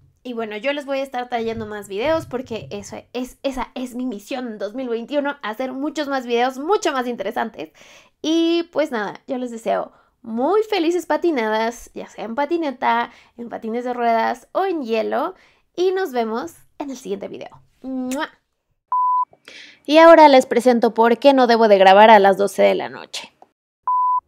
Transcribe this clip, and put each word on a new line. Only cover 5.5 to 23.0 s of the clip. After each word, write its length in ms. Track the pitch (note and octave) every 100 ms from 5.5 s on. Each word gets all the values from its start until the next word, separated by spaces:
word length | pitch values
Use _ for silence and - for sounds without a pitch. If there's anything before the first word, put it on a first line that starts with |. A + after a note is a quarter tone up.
| A3 C4
muchos 340 | C4 D4+ D4+ C#4
más 180 | C4+ A#3+
videos, 320 | A#3 B3+ B3+
mucho 340 | D4+ G#4 E4+
más 160 | C4+ B3
interesantes. 640 | A#3+ G3 A#3+ A3+ - - _ - - _ _
Y 420 | D4 E4 E4 E4+ E4+
pues 200 | - D#4
nada, 300 | A#3 G3 - -
yo 100 | B3+
les 140 | B3+
deseo 400 | A3+ G3+ F#3+ - _ _ _
muy 400 | A3+ A3+ C#4 G#4
felices 420 | A4 G4 D#4+ F4 -
patinadas, 840 | D4+ F4 C#4+ A3 A3 A3+ A#3+ -
ya 160 | G3+ -
sea 160 | - G#3
en 80 |
patineta, 760 | A3+ C#4+ E4+ D4+ B3+ A#3 A#3 A#3 - _ -
en 100 | A#3
patines 380 | - A3+ A#3 B3
de 80 |
ruedas 540 | B3 A#3 A3+ A3+ A3 -
o 120 | D#4+ G4
en 180 | E4+
hielo. 520 | A3+ A3+ G#3+ A3 D#4+ - _ _ _ -
Y 160 | F#4
nos 200 | F#4 F#4
vemos 440 | B3+ A3+ A3+ E4+ - _ -
en 120 | C#4+
el 80 | B3+
siguiente 300 | F#3 G3 G3
video. 340 | - - - _ _
¡Mua! 480 | C4 C4 B3+ C4+ D#4 _ _ _ _ _ _ B5 B5 B5 B5 _ - - - - -
Y 140 | D4+
ahora 280 | E4 D#4+ D4+
les 180 | C4 C4
presento 480 | A#3 B3 A#3+ A3+
por 240 | A3 A#3 A#3
qué 140 | C#4+
no 140 | C4+ A#3+
debo 200 | A#3 A3+
de 100 | G3
grabar 320 | F#3+ G3 A3
a 100 | G#3+
las 180 | G3 F#3
doce 260 | G3+ -
de 120 | G3+ F#3
la 140 | B2+
noche. 420 | B2